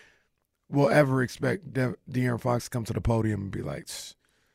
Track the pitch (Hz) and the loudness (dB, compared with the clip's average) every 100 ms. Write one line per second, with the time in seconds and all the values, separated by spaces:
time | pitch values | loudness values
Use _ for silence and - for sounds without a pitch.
0 | - _ _ _ _ _ _ 143 139 151 | -20 _ _ _ _ _ _ 2 4 6
1 | 139 131 123 - 135 196 - 131 127 - | 4 2 0 -2 -2 -2 -4 -2 -2 -4
2 | - 127 123 117 127 123 - 120 110 110 | -6 -2 0 0 0 0 -2 -4 -4 -2
3 | 123 113 110 101 98 - - 71 - - | 2 2 2 0 -4 -6 -6 -8 -10 -14
4 | - - _ _ _ | -14 -20 _ _ _